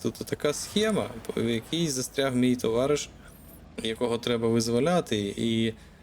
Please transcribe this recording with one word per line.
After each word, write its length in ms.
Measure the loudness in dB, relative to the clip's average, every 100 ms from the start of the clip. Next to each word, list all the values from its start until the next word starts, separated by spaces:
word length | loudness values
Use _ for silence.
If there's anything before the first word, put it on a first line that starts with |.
тут 120 | -4
така 380 | -4 -6 -2 -2
схема, 580 | -2 -4 0 2 0 -2 -6 -6 -2
в 120 | 0
якій 400 | -2 -2 -2 0
застряг 460 | -2 -4 -2 0
мій 220 | 4 4 2
товариш, 520 | 0 2 2 0 -2 -14 -20 -20 -20 -20 -16 -8
якого 360 | -6 -2 0 0
треба 300 | 0 0 2
визволяти, 880 | 2 2 2 4 2 2 0 0 -2
і 360 | 0 2 0 -2 -12 -20